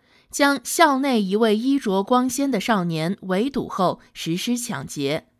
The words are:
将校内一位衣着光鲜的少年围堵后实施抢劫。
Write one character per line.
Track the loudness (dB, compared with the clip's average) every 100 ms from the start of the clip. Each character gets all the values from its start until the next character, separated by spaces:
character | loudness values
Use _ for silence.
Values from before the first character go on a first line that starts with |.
| _ _ _
将 | 0 2 2
校 | -2 4 4 4
内 | 2 0
一 | 0 2
位 | 2 2
衣 | 2 0
着 | 2 0
光 | 2 2 2
鲜 | -2 -2
的 | -2
少 | 0 0
年 | 0 -2 -2 -4
围 | -2 -2 0
堵 | -4 -6
后 | 0 0 -2 _
实 | -10 -6 -4
施 | -2 -4
抢 | -4 -8 -8
劫。 | -4 -2 -4 _